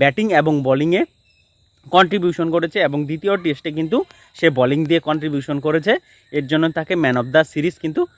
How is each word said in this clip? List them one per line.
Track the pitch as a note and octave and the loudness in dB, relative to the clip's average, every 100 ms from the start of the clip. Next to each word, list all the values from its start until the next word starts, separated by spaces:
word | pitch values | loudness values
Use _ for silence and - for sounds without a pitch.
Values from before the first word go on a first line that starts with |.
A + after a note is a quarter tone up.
ব্যাটিং | C#3 E3+ G#3+ D#3+ | 0 2 0 2
এবং | D#3 D3 C3+ | 2 0 0
বোলিংয়ে | C3+ D#3+ F#3 E4+ _ _ _ _ _ _ _ - | 0 2 0 -2 _ _ _ _ _ _ _ 0
কন্ট্রিবিউশন | F3+ F#3 G3+ F3 E3+ E3 | 2 2 2 -2 -2 -2
করেছে, | E3+ E3 G#3 D3+ | 0 -2 0 0
এবং | D3 C#3+ | 0 -4
দ্বিতীয় | D#3 G3 G3 | 0 0 0
টেস্টে | F3 C#3 E3 D3+ | -2 -4 -6 -6
কিন্তু | D#3+ B3 F#4+ - _ - | -2 -2 -2 -10 _ 0
সে | E3 B2+ | 0 4
বোলিং | B2+ C#3+ D#3 | 2 2 2
দিয়ে | E3 D3+ | 0 0
কন্ট্রিবিউশন | D3+ D3+ C#3+ C3+ C#3+ D3+ | -4 -4 -6 -4 -4 -2
করেছে, | D#3 E3+ D4+ _ _ _ | -2 0 -2 _ _ _
এর | D3 C3 | -6 -2
জন্য | D#3 E3 D#3+ | 0 0 -2
তাকে | D#3 F3+ | -4 -2
man | C#3 B2 | 0 0
of | A#2+ | 0
the | D#3 D#3 | 0 0
series | D3+ E3+ - | -2 -4 -4
কিন্তু | D#3 D#3+ F4 | -6 -4 -4